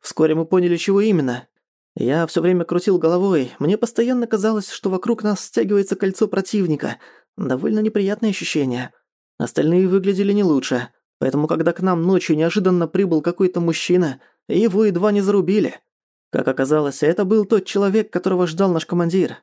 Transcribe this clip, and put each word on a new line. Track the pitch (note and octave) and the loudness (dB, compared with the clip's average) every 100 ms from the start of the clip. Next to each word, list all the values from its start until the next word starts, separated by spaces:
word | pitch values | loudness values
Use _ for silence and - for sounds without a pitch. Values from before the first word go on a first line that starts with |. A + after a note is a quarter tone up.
Вскоре | - - D#3+ D#3 | -10 0 2 2
мы | D#3+ | 0
поняли, | F#3 F3 E3+ | 0 2 0
чего | F#3+ G3 | 0 2
именно. | G#3+ F#3 C3 A#2+ - _ _ _ _ - | 2 2 0 -4 -10 _ _ _ _ -4
Я | A#2+ D#3 E3 | -2 0 0
всё | - | 0
время | E3+ F3+ E3+ | 2 0 0
крутил | F3 F#3+ F3+ | -2 0 2
головой, | D#3+ F3+ G3 E3+ B2 - | 2 2 2 0 -2 -4
мне | D3 G#3 | -2 0
постоянно | A3+ - A#3+ B3 A#3 | -2 0 0 0 -2
казалось, | G#3+ G#3+ G#3+ F#3+ | -2 0 -2 -4
что | - G3 | -6 -4
вокруг | F#3 G#3+ A3+ | -2 -2 -2
нас | G#3 G3+ | -2 -4
стягивается | - - G3+ G3+ G3 G3 | -4 -4 0 0 0 -2
кольцо | F#3+ F#3+ G#3+ | -4 -2 -2
противника. | - F#3 G#3+ F3 D3 D3 A2+ - - _ - | -2 -2 -2 0 -2 -4 -8 -18 -20 _ -8
Довольно | - C#3 G#3+ G#3+ | -4 -2 -2 0
неприятное | G#3+ G#3+ G3 G#3 A3 | 0 0 -2 0 -2
ощущение. | G3 - D#3 C3+ B2 B2+ _ _ _ _ _ | -2 -4 -2 -2 -4 -8 _ _ _ _ _
Остальные | - - D3+ F3+ F#3+ | -6 -2 2 2 2
выглядели | G3 F#3+ F#3+ G3+ | 2 0 0 0
не | G3+ | 2
лучше, | F#3+ C#3 - B2+ A#2+ _ _ _ | 2 2 0 -4 -6 _ _ _
поэтому, | C3+ D3+ D3+ | -2 -2 0
когда | E3 E3 | 2 0
к | E3+ | 0
нам | F#3 F3 | 0 0
ночью | E3+ F#3+ - D3+ | 2 0 2 0
неожиданно | E3 G#3+ F#3 F3+ E3 | 2 2 2 2 0
прибыл | F3+ G3 D#3+ | 0 0 0
какой-то | D#3 F3 F#3 F3 | -2 0 0 0
мужчина, | E3+ D#3+ - F3+ E3 C3 _ _ - | -2 -2 0 2 2 -4 _ _ -2
его | D#3+ A3 F#3 A3 | 0 2 4 2
едва | E3+ G#3 | 2 0
не | G3+ | 2
зарубили. | G3 G3+ E3 G#3 D#3 - _ _ _ _ _ | 2 2 2 0 0 -4 _ _ _ _ _
Как | - - | -4 -2
оказалось, | C3 C3+ D3+ C#3+ C3+ | -2 0 0 0 0
это | D3 F3+ F#3+ | 0 0 2
был | A3 G3+ | 2 2
тот | G#3+ F#3 | 0 0
человек, | G3+ G3+ G#3+ G#3+ | -2 0 0 -2
которого | F3+ F#3 F#3 F3 | -4 -2 0 0
ждал | D#3+ G3 | 0 0
наш | E3 - | 0 -2
командир. | F3 E3+ F#3 D3 A#2 | -2 0 0 -2 -4